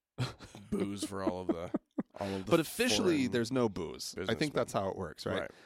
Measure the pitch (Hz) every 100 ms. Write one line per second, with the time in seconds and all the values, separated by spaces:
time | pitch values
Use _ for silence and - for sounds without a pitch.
0 | _ - 123 - - - 101 208 - 101
1 | - 98 95 90 92 85 87 - - -
2 | - - - - - 165 156 - 247 208
3 | 202 156 127 123 117 131 117 92 80 65
4 | - - 95 - 151 139 117 117 95 -
5 | 90 - - 95 - -